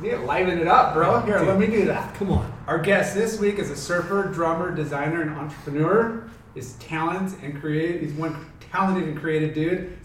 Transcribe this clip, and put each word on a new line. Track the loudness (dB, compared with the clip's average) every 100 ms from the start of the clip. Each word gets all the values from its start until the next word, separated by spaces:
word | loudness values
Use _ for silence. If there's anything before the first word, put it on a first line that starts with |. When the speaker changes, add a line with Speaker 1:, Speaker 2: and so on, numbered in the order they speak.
Speaker 1:
you | -4
gotta | -4
liven | -2 0 2 2
it | 6
up, | 6 6
bro. | 4 4 4
Here, | 2 2
Speaker 2:
Dude, | 4
Speaker 1:
let | 4
me | 4
do | 4 2
that. | 2 -4
Speaker 2:
come | -4 0
on. | 0 0 -8 -4
Speaker 1:
Our | -2
guest | 2 2 2
this | 0 0 2
week | 0 0
is | -4
a | -6
surfer, | -4 -2 0 -2 -2
drummer, | 0 0 0 -2
designer, | -4 -4 -2 -2 -2
and | -2
entrepreneur. | -4 -10 -10 -6 0 4 4 2 -2 -12 -18 -18
His | -14 -14
talent | -14 -8 -2 -2 -2 -4 -6
and | -10 -8
create-, | -2 0 0 -2
he's | -4
one | -4 -6 -6 -14 -20 -8
talented | -2 0 0 -2
and | -4
creative | -2 0 0
dude. | 0 0 0 -4 -12